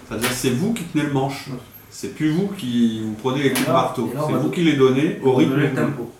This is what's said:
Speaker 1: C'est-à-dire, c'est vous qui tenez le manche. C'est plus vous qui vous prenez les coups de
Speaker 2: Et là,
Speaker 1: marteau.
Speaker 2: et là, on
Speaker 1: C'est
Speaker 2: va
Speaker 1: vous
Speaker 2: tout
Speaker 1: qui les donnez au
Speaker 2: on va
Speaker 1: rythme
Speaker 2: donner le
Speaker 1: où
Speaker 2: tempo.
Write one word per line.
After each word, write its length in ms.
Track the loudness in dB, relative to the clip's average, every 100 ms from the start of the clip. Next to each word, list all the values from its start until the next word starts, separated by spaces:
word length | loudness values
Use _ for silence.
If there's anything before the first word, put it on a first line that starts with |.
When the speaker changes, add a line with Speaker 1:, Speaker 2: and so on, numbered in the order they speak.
| -12
Speaker 1:
C'est-à-dire, 220 | -6 -4
c'est 180 | -2 0
vous 220 | 0 0
qui 100 | -2
tenez 200 | -4 -2
le 80 | 0
manche. 360 | 0 -2 -6 -10 -12 -14 -20 -20
C'est 240 | -12 -10
plus 160 | -2 0
vous 180 | 0 0
qui 540 | -4 -2 2 2 0
vous 120 | -4
prenez 280 | -4 -2 0
les 60 | 0
coups 120 | 0
de 40 | 2
Speaker 2:
Et 20 |
là, 40 |
Speaker 1:
marteau. 360 | 2 0 -2 -4
Speaker 2:
et 20 |
là, 60 | -4
on 40 | -2
Speaker 1:
C'est 60 |
Speaker 2:
va 40 | 0
Speaker 1:
vous 60 | 0
Speaker 2:
tout 60 |
Speaker 1:
qui 80 | 2
les 100 | 2 6
donnez 420 | 4 6 2 2
au 40 | 2
Speaker 2:
on 20 |
va 60 | 4
Speaker 1:
rythme 120 | 4
Speaker 2:
donner 140 | 4 0
le 60 |
Speaker 1:
où 20 | 0
Speaker 2:
tempo. 360 | -2 -4 -10